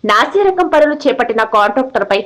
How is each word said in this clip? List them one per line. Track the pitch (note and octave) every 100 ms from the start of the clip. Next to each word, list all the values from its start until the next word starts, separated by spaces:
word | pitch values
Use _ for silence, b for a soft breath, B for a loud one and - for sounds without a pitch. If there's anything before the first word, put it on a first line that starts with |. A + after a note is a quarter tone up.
| G#3+
నాసిరకం | G#3 D4+ G4 G4 F#4 F4+
పనులు | D#4+ D4+ D4
చేపట్టిన | C#4+ C4 A#3+ A3+ A3
కాంట్రాక్టర్పై | A3 G#3 G#3 C4 G#3+ G3 G3+